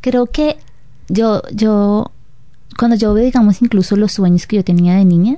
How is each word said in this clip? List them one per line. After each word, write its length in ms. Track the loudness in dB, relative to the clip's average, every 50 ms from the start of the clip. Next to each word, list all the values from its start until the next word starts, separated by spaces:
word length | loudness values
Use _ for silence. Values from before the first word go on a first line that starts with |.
Creo 260 | -4 -2 0 0 -2 -2
que 300 | -2 -2 -2 -2 -2 -4 -10 -18 -20 -20 -20 -20 -20 -18 -10 -4
yo, 340 | -2 0 0 0 0 -2 -4 -6
yo, 600 | -4 -2 0 2 2 2 2 2 0 0 -2 -4 -10 -18 -20 -20 -20 -20 -20 -20 -20 -20 -20 -14 -6 -2
cuando 180 | 0 0 2 2
yo 160 | 2 0 2
veo, 100 | 2 2
digamos, 360 | 2 2 4 4 4 4 2
incluso 340 | 0 0 2 0 0 0 0
los 160 | 0 0 0
sueños 340 | 0 0 0 2 2 2 0 -2
que 100 | -2 -2
yo 60 | 0
tenía 320 | 0 0 2 2 2 4
de 100 | 4 4
niña, 320 | 4 4 4 2 0 -2